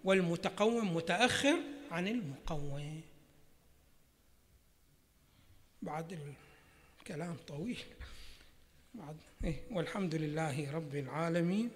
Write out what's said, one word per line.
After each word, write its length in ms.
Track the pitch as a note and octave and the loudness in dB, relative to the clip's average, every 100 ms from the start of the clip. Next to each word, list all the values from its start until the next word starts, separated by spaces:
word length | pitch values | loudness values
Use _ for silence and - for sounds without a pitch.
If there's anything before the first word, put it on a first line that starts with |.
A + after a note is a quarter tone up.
والمتقوم 920 | F#3+ F#3+ E3+ E3+ F#3+ - G#3+ A#3 G#3 E3 | 6 6 6 2 0 4 4 4 2 2
متأخر 600 | E3 F3+ B3 - C#4 E4+ - - - | 2 4 4 6 6 6 2 -10 -6
عن 180 | E3 F#3 | -2 0
المقوم. 920 | A#3+ D#3 C3+ - D#3 C#3+ C#3 D3 D#3 D#3+ - - - - - - - - - - _ - - _ - _ _ - - _ _ - - - - - - | 0 -2 -6 -4 -2 -2 -2 -4 -8 -12 -20 -20 -20 -20 -20 -20 -20 -20 -20 -20 _ -20 -20 _ -20 _ _ -20 -20 _ _ -20 -20 -20 -20 -20 -12
بعد 360 | F3 D3+ E3 F3 C#3+ C#3 - - - - - - | -6 -6 -6 -8 -10 -14 -20 -20 -20 -20 -20 -20
الكلام 380 | - D3+ E3+ D#3 - | -10 -6 -6 -8 -10
طويل. 320 | C#3+ G#3 A3+ - - - - - - - - - - - | -6 -6 -6 -10 -14 -14 -12 -14 -16 -20 -20 -20 -20 -18
بعد. 220 | A#3 D3 D#3 - - | -14 -12 -12 -16 -4
إيه، 160 | F3+ D#3 - | -2 -2 -2
والحمد 440 | G3+ D#3 G#3+ F#3 | -2 -2 -2 0
لله 580 | D#3+ D3+ D3+ D#3+ C3+ C#3+ | 0 0 0 0 -2 -2
رب 220 | D#3+ D3+ | -4 -4
العالمين. 760 | C#3+ B2+ C#3+ E3+ E3+ E3+ G3+ A#3 | -4 -4 -2 2 4 4 2 0